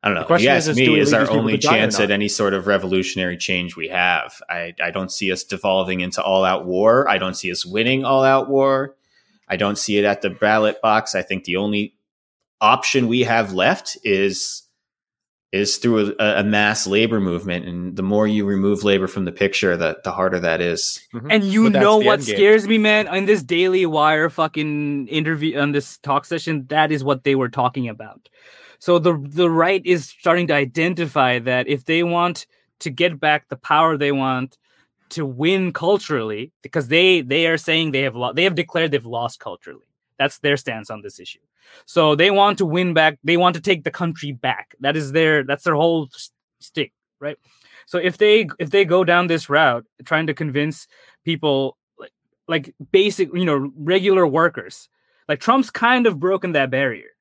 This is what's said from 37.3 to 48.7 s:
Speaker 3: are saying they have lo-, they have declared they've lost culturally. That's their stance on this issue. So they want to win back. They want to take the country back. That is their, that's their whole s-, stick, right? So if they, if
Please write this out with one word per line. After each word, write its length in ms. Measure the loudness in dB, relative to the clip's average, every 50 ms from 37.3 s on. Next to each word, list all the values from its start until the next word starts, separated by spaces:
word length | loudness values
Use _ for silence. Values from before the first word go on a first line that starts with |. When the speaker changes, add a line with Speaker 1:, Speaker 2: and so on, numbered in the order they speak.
| 0 0 2
Speaker 3:
are 100 | 0 0
saying 360 | -2 -2 -2 0 0 0 0
they 100 | -2 -2
have 140 | -2 -2 -4
lo-, 160 | -4 -6 -4 0
they 100 | 0 0
have 100 | 2 0
declared 340 | -2 -6 -4 -2 -2 -2 0
they've 160 | -2 -4 -4
lost 320 | -6 -8 -6 -6 -6 -8 _
culturally. 460 | -14 -16 -16 -14 _ -20 -20 -20 _ _ _ _ _ _ _ -4
That's 200 | -4 -4 -4 -4
their 180 | -2 -2 -2 -2
stance 320 | -4 -10 -10 -10 -12 -14
on 100 | -16 -14
this 180 | -14 -18 -18 -18
issue. 180 | -20 -20 -20 _ _ _ _ _ _ _ -20 -20 _
So 300 | -4 0 2 4 4 4
they 160 | 4 4 4
want 280 | 6 4 4 4 4 0
to 80 | -2
win 260 | 0 0 0 0 2 2
back. 240 | 4 2 2 0 _ -2
They 120 | 0 2
want 180 | 4 4 2 0
to 40 | 0
take 200 | -2 -2 -2 -2 -2
the 60 | -8
country 420 | -6 -4 -4 -4 -4 -6 -10 -12
back. 420 | -10 -6 -4 -4 -4 -4 -10 _ _ _
That 160 | -4 -2 -2
is 160 | -2 -4 -2
their, 300 | 0 2 2 4 2 2
that's 220 | 0 -2 -6 -2 -2
their 100 | -2 0
whole 340 | 2 2 2 2 0 -4 -8 -14
s-, 160 | -18 -18 -18 _ _ _ _ _ _
stick, 320 | -20 -12 _ -8 -8 -8 _ _ _ _ _ _
right? 200 | -12 -12 -12 _ _ _ _ _ _ _ _ -20 _
So 120 | _ -6 -2
if 200 | -2 -2 0 4
they, 300 | 4 6 6 4 4 0 -6 -8
if 120 | -6 0